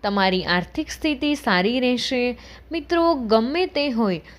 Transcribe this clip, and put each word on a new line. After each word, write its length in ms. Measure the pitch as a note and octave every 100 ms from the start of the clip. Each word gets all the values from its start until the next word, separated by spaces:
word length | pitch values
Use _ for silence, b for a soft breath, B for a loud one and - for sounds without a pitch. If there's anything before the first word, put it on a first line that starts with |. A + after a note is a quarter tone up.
તમારી 400 | G#3 G3+ F#3+ F#3
આર્થિક 480 | E3 F3 F#3 - D4+
સ્થિતિ 440 | - D#4 C4+ D4
સારી 460 | C#4+ A#3 F3+ G3 B3+
રહેશે. 580 | B3 B3 - B3+ B3 A#3+ B B -
મિત્રો, 420 | E4 - E4+ E4
ગમે 520 | D4+ A3 A3 A#3 E4 F#4
તે 240 | - C#4+
હોય, 300 | A3+ G#3+ E3 B